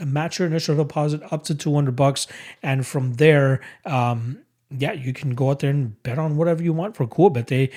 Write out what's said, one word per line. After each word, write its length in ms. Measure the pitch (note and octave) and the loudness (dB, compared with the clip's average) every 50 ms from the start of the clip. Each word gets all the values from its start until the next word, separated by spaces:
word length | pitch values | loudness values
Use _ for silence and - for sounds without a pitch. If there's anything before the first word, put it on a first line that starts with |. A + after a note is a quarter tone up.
match 360 | E3 C#3 C3+ D3 D#3+ E3 - - | -6 -4 -2 -2 -2 -4 -2 -2
your 100 | F#3 E3 | -2 0
initial 260 | D#3+ E3 - - D3 | 0 -2 0 0 0
deposit 460 | D3+ D3+ C#3 - D#3 D3 D3+ D3+ D3+ - - | 0 0 0 0 -2 0 0 -2 -4 -6 -6
up 140 | D#3+ D3+ - | -8 -8 -4
to 100 | - D#3 | -4 -6
two 200 | C#3 - D#3 D3 | -4 0 0 2
hundred 200 | D3 C#3+ C3 A#2+ | 2 2 0 2
bucks, 320 | C3+ C#3 C#3 C3 - - - - - - - - _ | 2 2 2 2 0 -8 -10 -12 -20 -18 -20 -18 _
and 240 | - C#3+ C3+ C3+ B2 | -4 -2 -2 -2 -2
from 280 | - - C#3+ C3 B2+ A#2+ | -4 -4 -4 -2 -2 2
there, 460 | A#2 D3+ D#3+ D3+ C#3+ C#3 C3+ C3 - - - - _ - | 4 6 6 8 6 6 4 2 0 -2 -10 -20 _ -8
um, 540 | F3+ C#3 B2+ A#2+ A#2+ A#2+ A#2 A2+ A#2+ C#3+ B3 _ _ _ _ _ - C#3 | -2 0 0 0 0 0 -2 -4 -8 -8 -10 _ _ _ _ _ -12 -6
yeah, 180 | B2+ C#3 F3 | -4 -2 -2
you 200 | G#3+ D3 B2+ B2+ | -2 -4 -6 -6
can 220 | B2+ - - C3 B2 | -6 -4 -4 -4 -2
go 160 | B2+ C3 C3+ | 0 0 0
out 80 | C#3+ C#3+ | 0 0
there 100 | D3 C#3 | 0 0
and 340 | C#3+ C#3+ B2+ A2 G#2+ _ | 0 0 -2 -4 -6 _
bet 160 | - B2 A#2 D#3 | -10 -6 -4 -2
on 200 | D#3 D#3 D3 D3+ | -2 -2 0 2
whatever 240 | E3 E3+ E3+ D#3+ | 2 2 2 0
you 100 | E3+ E3+ | 0 -2
want 240 | D#3+ D#3+ F3+ G#3+ A3+ | -2 -2 -4 -6 -4
for 100 | - C3 | -4 -4
Coolbet. 420 | A2 - - F3 G3+ C3+ A#2+ A2 - | -2 2 4 4 4 4 2 -2 0
They 220 | C3 C3 C3+ C3 - | 2 2 2 0 -2